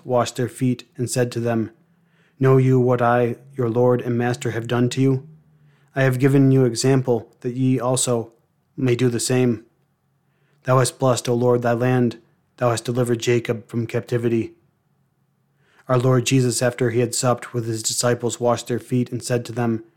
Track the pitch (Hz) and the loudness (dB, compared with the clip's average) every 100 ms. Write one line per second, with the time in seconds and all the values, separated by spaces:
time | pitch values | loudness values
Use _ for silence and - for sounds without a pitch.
0 | 135 123 113 - 120 - 127 120 - - | -2 0 0 -4 -6 -2 -2 -2 -6 -8
1 | 120 127 120 120 117 113 107 - _ _ | -4 -2 -2 -2 -2 -2 -4 -10 _ _
2 | _ _ _ - 131 135 131 131 123 120 | _ _ _ 0 4 4 4 4 2 2
3 | 120 123 120 117 - - 120 117 123 120 | 2 2 0 -4 -10 -6 -2 2 2 2
4 | 113 117 123 123 117 113 113 120 123 135 | 0 -2 -2 -4 -4 -6 -4 0 0 2
5 | 135 131 - - _ _ _ _ _ 139 | 0 0 -4 -20 _ _ _ _ _ -2
6 | 135 123 135 139 135 135 123 113 131 135 | 0 2 2 4 4 4 2 2 2 2
7 | 127 117 - _ 127 123 131 127 120 127 | 2 -2 -4 _ -8 -2 0 0 0 -2
8 | - 117 110 _ _ _ _ - 131 120 | 0 -2 -4 _ _ _ _ -4 -2 0
9 | 127 117 - 127 123 110 - _ _ _ | 0 -2 -2 0 0 -2 -8 _ _ _
10 | _ _ _ _ _ _ - 131 123 - | _ _ _ _ _ _ 0 2 2 0
11 | 131 120 - 120 123 123 120 117 127 127 | 0 0 0 0 2 2 2 0 2 2
12 | 120 - _ _ _ - 123 113 - 123 | 0 -2 _ _ _ -4 -2 -2 -4 -2
13 | 120 117 123 120 117 110 - 117 113 120 | -2 -2 0 0 0 -8 -6 -6 -4 -6
14 | - 123 117 113 107 - _ _ _ _ | -4 -2 0 -2 -4 -10 _ _ _ _
15 | _ _ _ _ _ _ _ _ - 127 | _ _ _ _ _ _ _ _ -2 0
16 | 131 127 120 135 123 110 123 123 123 113 | 2 2 2 2 2 0 -2 0 -2 0
17 | 117 - 127 120 - 123 113 110 - - | -2 -2 -2 -2 -4 -8 -6 -6 -6 -2
18 | 123 120 117 - 120 117 - 117 - 127 | -2 -2 -4 -2 -2 -2 -4 -8 -2 -2
19 | 120 120 - 120 120 117 117 113 - | -2 -6 -4 -4 -4 -4 -2 -4 -6